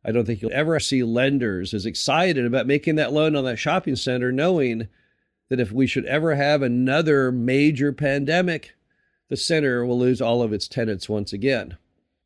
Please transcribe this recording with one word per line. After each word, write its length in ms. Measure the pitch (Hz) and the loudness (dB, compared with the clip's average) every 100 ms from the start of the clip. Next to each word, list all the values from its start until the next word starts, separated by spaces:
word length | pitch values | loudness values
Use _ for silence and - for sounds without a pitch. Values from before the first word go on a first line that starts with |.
I 100 | - | -2
don't 120 | 117 | 0
think 160 | 113 110 | 0 -2
you'll 100 | 113 | -2
ever 260 | 135 156 156 | -2 0 0
see 220 | - 135 | 0 0
lenders 720 | 120 117 135 139 120 92 95 | 0 0 2 0 0 -2 -4
as 100 | 107 | -4
excited 640 | 101 - - 143 185 147 120 | -6 -4 0 2 2 0 0
about 200 | 127 120 | 0 2
making 280 | 147 165 | 0 2
that 180 | 156 131 | 0 0
loan 240 | 147 156 151 | 2 2 2
on 80 | |
that 140 | 131 113 | -2 -2
shopping 380 | 151 180 180 127 | -2 -2 -2 -4
center, 360 | - 127 127 | -2 -2 0
knowing 560 | 127 165 180 127 113 110 _ _ _ _ _ - | 0 2 2 0 -2 -8 _ _ _ _ _ -6
that 100 | 127 | -2
if 120 | 110 | 0
we 140 | 113 131 | 0 0
should 200 | 139 - | 0 -2
ever 280 | 147 160 | 0 0
have 280 | 143 143 147 | 0 2 2
another 680 | 135 123 127 143 156 139 131 | 2 0 2 2 2 2 2
major 600 | 127 120 131 147 143 143 | 0 0 2 2 2 0
pandemic, 840 | 139 147 139 139 165 180 165 - _ _ _ _ _ - | 0 0 0 0 0 0 -4 -8 _ _ _ _ _ -10
the 80 | - | -6
center 480 | - 160 143 123 | 0 2 2 0
will 140 | 123 123 | 0 2
lose 240 | 123 123 | 2 2
all 180 | 117 120 | 2 0
of 140 | 117 | 0
its 140 | 104 - | -2 -4
tenants 420 | - 113 98 - | -4 -4 -4 -4
once 240 | 107 101 | -4 -4
again. 420 | 104 127 127 98 87 _ _ _ _ | -4 -2 -2 -4 -14 _ _ _ _